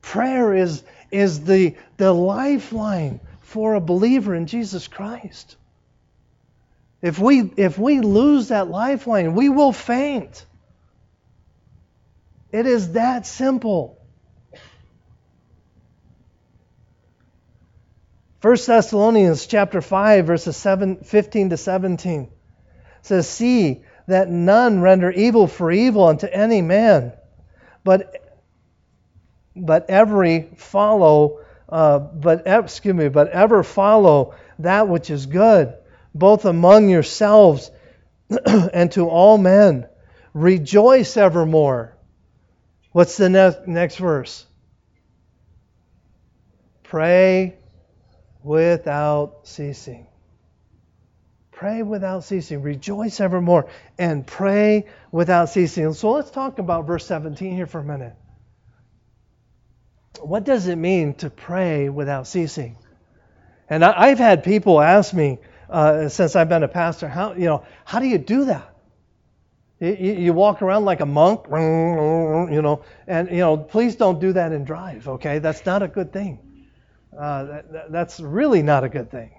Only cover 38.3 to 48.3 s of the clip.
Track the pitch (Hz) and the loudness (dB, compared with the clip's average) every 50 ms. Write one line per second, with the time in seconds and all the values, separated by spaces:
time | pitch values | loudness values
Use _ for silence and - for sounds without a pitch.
38.3 | 208 247 - - 202 214 170 180 - 175 175 170 - 196 170 170 165 170 180 208 | -8 -4 0 2 2 2 2 0 0 0 -2 0 0 -2 -2 0 2 6 6 8
39.3 | 220 214 190 180 190 202 208 190 151 127 120 - _ _ _ _ _ _ _ _ | 6 6 4 4 6 6 6 4 4 0 -6 -12 _ _ _ _ _ _ _ _
40.3 | _ 151 156 180 190 180 147 135 190 208 208 247 269 262 220 - - 226 202 185 | _ 0 2 2 2 2 0 2 4 4 6 6 6 6 4 0 0 2 2 4
41.3 | 156 175 165 160 156 156 151 139 131 120 113 - _ _ _ _ _ _ _ _ | 4 2 -2 2 2 2 2 2 0 -4 -6 -10 _ _ _ _ _ _ _ _
42.3 | _ _ _ _ _ _ _ _ _ _ _ _ _ 175 175 170 - - 202 185 | _ _ _ _ _ _ _ _ _ _ _ _ _ 2 2 2 2 0 0 2
43.3 | 185 190 190 185 170 - - 185 170 170 175 165 - - 185 175 156 139 123 - | 4 6 4 4 2 -2 -10 -8 -4 -4 -4 -4 -6 -6 -4 -4 -4 -4 -6 -10
44.3 | - - - _ _ _ _ _ _ _ _ _ _ _ _ _ _ _ _ _ | -18 -20 -20 _ _ _ _ _ _ _ _ _ _ _ _ _ _ _ _ _
45.3 | _ _ _ _ _ _ _ _ _ _ _ _ _ _ _ _ _ _ _ _ | _ _ _ _ _ _ _ _ _ _ _ _ _ _ _ _ _ _ _ _
46.3 | _ _ _ _ _ _ _ _ _ _ _ _ - 160 156 170 175 185 185 185 | _ _ _ _ _ _ _ _ _ _ _ _ -6 -4 0 2 4 4 4 4
47.3 | 185 185 190 185 - _ _ _ _ _ _ _ _ _ _ _ _ _ _ _ | 2 0 -2 -4 -8 _ _ _ _ _ _ _ _ _ _ _ _ _ _ _